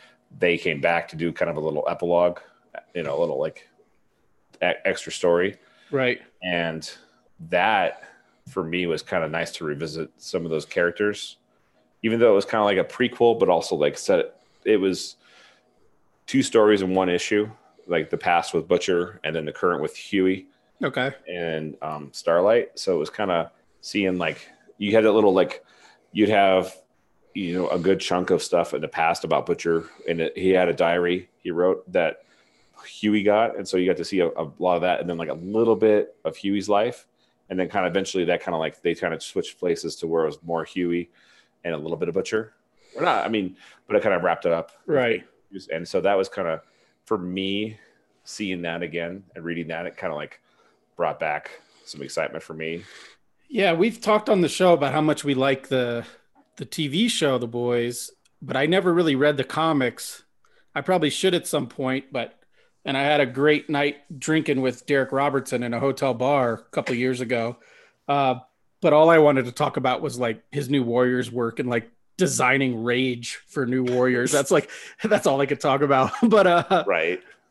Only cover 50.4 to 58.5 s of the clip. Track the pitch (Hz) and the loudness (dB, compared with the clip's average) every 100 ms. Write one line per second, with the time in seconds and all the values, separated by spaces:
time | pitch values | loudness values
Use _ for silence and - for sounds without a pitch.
50.4 | _ _ _ _ _ - 82 73 80 76 | _ _ _ _ _ -4 -4 -2 -4 -4
51.4 | - - _ _ - 76 67 - 76 80 | -8 -20 _ _ -20 -14 -10 -6 -6 -8
52.4 | - 80 80 85 95 - - _ _ _ | -12 -10 -8 -8 -12 -20 -20 _ _ _
53.4 | _ 247 190 165 220 233 - 214 214 202 | _ 0 2 2 0 0 0 2 2 2
54.4 | 160 - 185 170 143 143 156 147 143 131 | 2 4 4 6 4 2 0 0 0 0
55.4 | 135 135 - 131 120 117 117 - _ _ | 2 0 -2 -2 0 -4 -8 -16 _ _
56.4 | _ - 127 - 147 151 233 - 147 127 | _ -16 -10 -6 -2 0 0 2 0 0
57.4 | 120 120 120 120 120 120 - - _ _ | -2 -4 -2 0 -2 -6 -12 -18 _ _
58.4 | 131 | -4